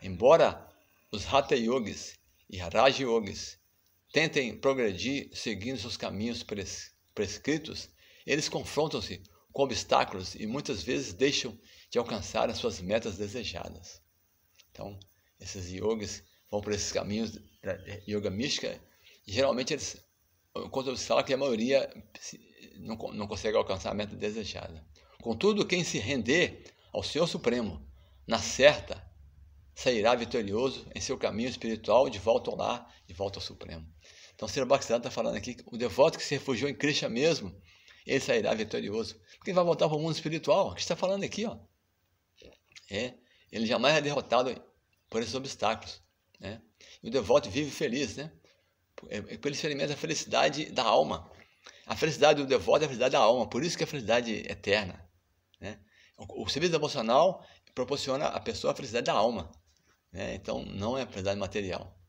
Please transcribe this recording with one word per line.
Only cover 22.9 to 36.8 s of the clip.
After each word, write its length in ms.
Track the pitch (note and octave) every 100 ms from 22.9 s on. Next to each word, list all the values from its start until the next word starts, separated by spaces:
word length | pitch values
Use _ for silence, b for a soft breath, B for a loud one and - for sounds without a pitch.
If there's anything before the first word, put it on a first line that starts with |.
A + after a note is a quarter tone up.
| A2+
co-, 160 | -
não 140 | G#2 G#2
consegue 300 | G#2 A2+ G#2+
alcançar 340 | G#2 F#2+ G#2+
a 40 |
meta 220 | G2+ G#2 G#2
desejada. 640 | G#2 A2 G2 - - D#2+ - - b b
Contudo, 460 | A#2 A2+ G3 G#3 -
quem 180 | F3+
se 140 | E3+ D#3
render 680 | G#2+ C#3+ A2 D#3 C#3+ - B B B
ao 120 | -
Senhor 240 | F2+ C#3+ E3
Supremo, 600 | E3+ B2 A#2+ G#2+ D#2+ - b b b -
na 120 | A2+
certa, 680 | - - C3+ D3 - - - - - - - - -
sairá 400 | - - A#2+ G#2+
vitorioso 720 | B2 A2+ B2 G2+ G2+ C3 B2 -
em 60 | -
seu 180 | - C3
caminho 300 | A2 F#2+ B2
espiritual 600 | B2 A#2 A2 - G#2+ C#3
de 100 | G#2
volta 320 | G2+ A#2+ -
ao 60 | -
lar, 380 | G#2+ A#2+ - - _
de 80 |
volta 240 | E2+ G2 G2
ao 40 |
Supremo. 440 | - F#2+ F2 E2 D#2+ - B B B
Então, 140 | _ -
Srila 180 | C#3 B2+
Bhaktisiddhanta 420 | C3+ - A#2 A#2+
tá 20 |
falando 260 | - A#2 A#2+
aqui 180 | G#2+
que 100 | A#2+ -
o 100 | A2
devoto 420 | B2 - D3+ D#3+
que 60 |
se 100 | -
refugiou 340 | C#3 - A#2+ C#3+
em 60 |
Krishna 340 | B2+